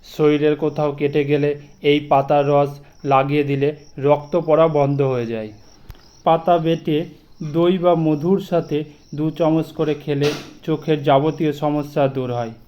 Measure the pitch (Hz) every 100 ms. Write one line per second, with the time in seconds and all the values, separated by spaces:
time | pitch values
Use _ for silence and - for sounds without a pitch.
0 | - - 151 151 151 151 156 143 151 143
1 | 143 151 143 147 147 143 - - 147 147
2 | 147 143 139 147 143 143 143 143 - -
3 | 143 135 139 147 143 139 143 147 - -
4 | 139 147 143 175 160 151 165 151 139 143
5 | 139 127 117 113 107 107 - - - -
6 | - _ - 165 170 175 160 160 - 151
7 | 175 - _ - 156 151 170 185 175 170
8 | 160 151 165 196 196 170 - 147 151 -
9 | _ 143 156 156 160 160 156 - 151 147
10 | 156 139 143 147 - - - 151 156 151
11 | 143 139 156 143 156 143 151 147 143 151
12 | 135 131 127 120 117 113